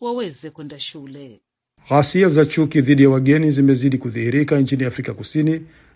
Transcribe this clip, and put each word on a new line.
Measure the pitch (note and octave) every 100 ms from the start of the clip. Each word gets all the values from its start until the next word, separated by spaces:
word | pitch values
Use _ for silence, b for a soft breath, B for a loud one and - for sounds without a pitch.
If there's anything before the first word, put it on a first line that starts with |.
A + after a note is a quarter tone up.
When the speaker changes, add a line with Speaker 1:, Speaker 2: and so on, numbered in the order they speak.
Speaker 1:
waweze | A#3+ A#3+ G#3 C#3 D#3+
kwenda | D3 C#3+ C#3+
shule. | - D#3+ C#3 C#3 C3+ G#2 _ _ _ _ -
Speaker 2:
Ghasia | C#3 C#3+ F3+ F#3+
za | D3+ D3+
chuki | - D3+ D#3
dhidi | B2+ C#3+
ya | C#3
wageni | C3 C3 D3+ D#3
zimezidi | C3+ C#3 C3 C3+ C3
kudhihirika | B2 A2+ A2+ C3 C#3+ D3
nchini | C3 C3+
Afrika | C3 A#2 A#2+
Kusini, | A2 G#2+ D3+ D3+ D#3+ D#3+ b b